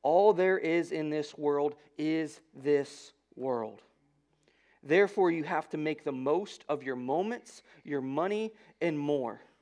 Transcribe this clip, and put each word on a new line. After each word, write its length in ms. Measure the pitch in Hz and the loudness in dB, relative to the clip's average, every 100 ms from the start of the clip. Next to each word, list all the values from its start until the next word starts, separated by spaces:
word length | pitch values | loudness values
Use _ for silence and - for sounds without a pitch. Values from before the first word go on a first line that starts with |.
all 300 | 139 170 208 | 4 6 6
there 260 | 180 185 190 | 6 4 2
is 340 | 165 170 170 | 2 0 0
in 180 | 160 156 | -4 -4
this 260 | 151 147 - | -4 -6 -4
world 380 | 147 143 147 147 _ - | 0 0 -2 -4 _ -6
is 420 | 151 160 151 - _ | -2 -2 -4 -10 _
this 580 | 135 135 143 143 - - _ _ - | -6 2 2 2 -10 -20 _ _ -8
world. 460 | 131 123 107 104 _ _ _ _ _ _ _ _ _ _ | -4 -4 -4 -12 _ _ _ _ _ _ _ _ _ _
Therefore, 480 | 135 170 202 208 185 | 2 4 4 4 2
you 140 | 165 | 2
have 240 | 151 165 - | -2 -4 -4
to 80 | 156 | -4
make 260 | 151 151 | -4 -4
the 80 | 147 | -6
most 520 | 131 131 165 208 - - | -4 0 0 -2 -14 -6
of 140 | 220 | -6
your 140 | 131 131 | -4 -6
moments, 640 | 123 151 202 240 - - _ - | -4 -2 -2 -6 -12 -20 _ -20
your 160 | - 143 | -8 -6
money, 520 | 131 143 180 208 220 220 - _ | -4 -2 -2 -2 -6 -10 -20 _
and 180 | 170 151 | -2 -2
more. 420 | 147 147 120 104 - _ | -2 -2 -2 -8 -18 _